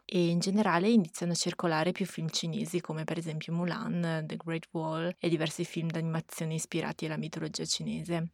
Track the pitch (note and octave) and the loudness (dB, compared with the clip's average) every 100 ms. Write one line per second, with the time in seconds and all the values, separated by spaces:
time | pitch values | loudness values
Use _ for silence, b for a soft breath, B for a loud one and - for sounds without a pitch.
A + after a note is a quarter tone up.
0 | - F#3 E3+ E3+ F3+ G3 G3+ E3+ G3 A#3 | 0 2 4 4 4 4 4 6 8 6
1 | E3 - F3 E3+ F3 - F3 D#3 E3 F3 | 6 0 -2 0 0 0 2 4 2 0
2 | F#3 - E3 - E3 D#3 D#3 F3+ - D#3 | -2 -2 -2 -2 -2 -2 -2 -2 -2 -4
3 | D#3+ E3 E3 D#3 - E3 F3 - - E3+ | -2 -4 -4 -6 -2 -2 0 -2 -2 0
4 | E3+ D#3+ D#3 E3 E3 E3 - E3+ D#3+ D#3+ | 0 -2 -4 -6 -4 -4 -4 -4 -2 -2
5 | E3+ F3 F3 E3 D3+ - F3 - E3 D#3+ | -2 -2 0 2 0 -2 -4 -2 -2 0
6 | E3 D#3+ - - D#3+ D#3+ - E3 D3 E3 | 0 -2 -4 -6 -4 -2 -2 -2 -2 -4
7 | D#3+ D#3 D#3 D#3+ D#3 - D#3 - D#3+ D#3 | -4 -4 -4 -4 -6 -4 -2 -2 -2 -4
8 | D#3+ E3+ E3+ | -2 -2 -2